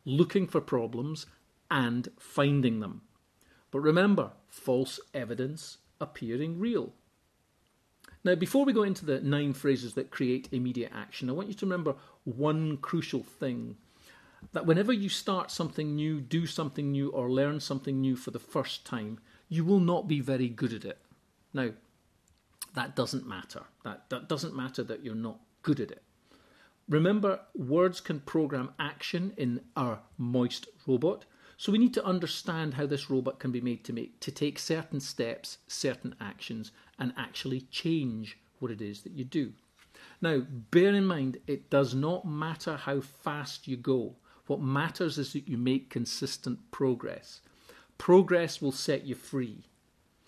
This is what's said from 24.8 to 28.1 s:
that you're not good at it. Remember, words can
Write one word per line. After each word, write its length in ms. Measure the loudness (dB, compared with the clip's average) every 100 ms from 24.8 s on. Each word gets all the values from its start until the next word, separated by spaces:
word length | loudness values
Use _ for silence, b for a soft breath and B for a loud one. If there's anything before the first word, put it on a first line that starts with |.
that 200 | -6 -6
you're 100 | -8
not 260 | -6 -6 -10 _ _
good 180 | 0 0
at 100 | 0
it. 120 | -8 _ _ b b b b b b 0
Remember, 520 | 4 4 4 2 0 -4
words 460 | -6 0 4 4 2
can 200 | -6